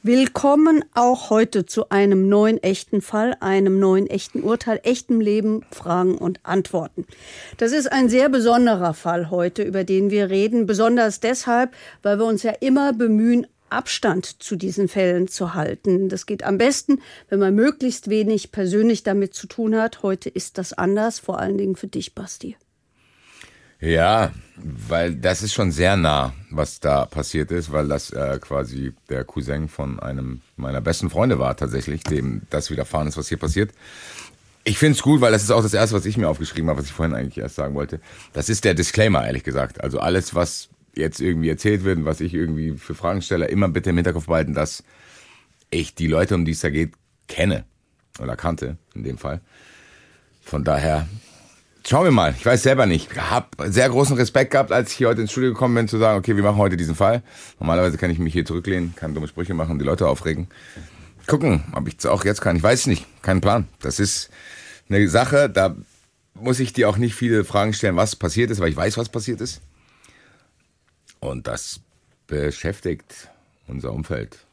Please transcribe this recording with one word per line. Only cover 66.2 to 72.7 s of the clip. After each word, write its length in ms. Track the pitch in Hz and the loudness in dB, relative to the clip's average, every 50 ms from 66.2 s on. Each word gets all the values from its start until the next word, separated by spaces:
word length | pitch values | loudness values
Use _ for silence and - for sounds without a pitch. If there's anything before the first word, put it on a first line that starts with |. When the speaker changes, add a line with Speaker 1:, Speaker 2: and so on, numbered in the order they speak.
| _ _ _ | _ _ _
Speaker 2:
muss 240 | - 113 127 127 123 | -8 -2 -2 0 0
ich 120 | 131 113 | -2 -2
dir 160 | - 127 113 | 2 2 2
auch 100 | 104 98 | 2 2
nicht 180 | 101 120 117 107 | 2 0 0 -2
viele 300 | - 123 120 113 107 95 | -2 0 2 2 2 0
Fragen 280 | - - 101 101 107 107 | 2 0 0 2 0 0
stellen, 220 | - - 101 90 | 0 0 0 2
was 200 | 87 104 104 - | 2 0 0 0
passiert 360 | _ - 82 76 110 120 113 | _ -4 -2 0 0 0 0
ist, 80 | 113 101 | 0 0
weil 100 | 90 82 | 0 -2
ich 80 | 76 | 0
weiß, 200 | 78 82 104 - | 0 -2 -2 -2
was 120 | 113 117 110 | -4 -6 -6
passiert 320 | - 117 104 127 117 - | -8 -8 -6 -6 -6 -6
ist. 200 | 113 - - - - - _ _ _ _ _ _ _ - _ _ _ _ _ _ _ _ _ _ _ _ _ _ _ _ _ _ _ - - _ | -8 -10 -10 -14 -18 -20 _ _ _ _ _ _ _ -20 _ _ _ _ _ _ _ _ _ _ _ _ _ _ _ _ _ _ _ -20 -20 _
Und 280 | - 69 65 62 50 | -10 -10 -10 -8 -8
das 340 | 55 57 57 - - - - _ _ _ _ _ _ _ _ _ | -8 -8 -8 -10 -12 -14 -16 _ _ _ _ _ _ _ _ _
beschäftigt 1000 | _ 78 73 73 73 71 - - 80 | _ -4 -2 -2 -4 -6 -6 -8 -8